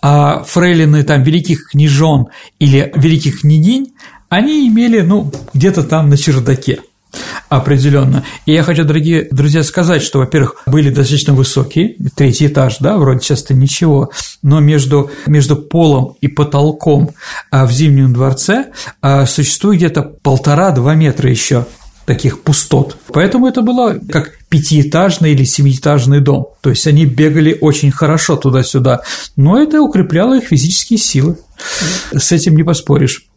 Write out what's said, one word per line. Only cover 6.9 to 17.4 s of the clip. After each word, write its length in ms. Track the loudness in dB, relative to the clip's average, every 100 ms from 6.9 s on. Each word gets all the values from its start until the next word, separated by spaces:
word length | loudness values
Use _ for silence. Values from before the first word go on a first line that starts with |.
| _ _ -18 -14 -16 -4
Определенно. 760 | -2 0 0 2 2 2 0 -4 -10 -2
И 80 |
я 80 | 0
хочу, 220 | 0 0
дорогие 440 | 0 0 0 -2 -2
друзья, 320 | -2 0 0
сказать, 400 | 0 0 0 0
что, 160 | 0 -2
во-первых, 420 | 0 0 -2 -4 -2
были 240 | 0 2
достаточно 420 | 0 0 0 0
высокие, 600 | 0 2 -2 -2 -2 -4 -4 -8 0
третий 300 | 0 2 0
этаж, 320 | 0 -2 0
да, 180 | -2 0
вроде 240 | 0 0
часто 340 | -2 -4 0 0
ничего, 560 | 0 0 0 0 -2 -8 -16 -4
но 160 | 0 2
между, 500 | 4 2 0 0 -2 -8 -2
между 300 | 0 2 -2
полом 600 | -2 0 2 2 -2 -4
и 60 | -6
потолком, 840 | -2 -2 0 0 -2 0 0 0 -4 -16 -16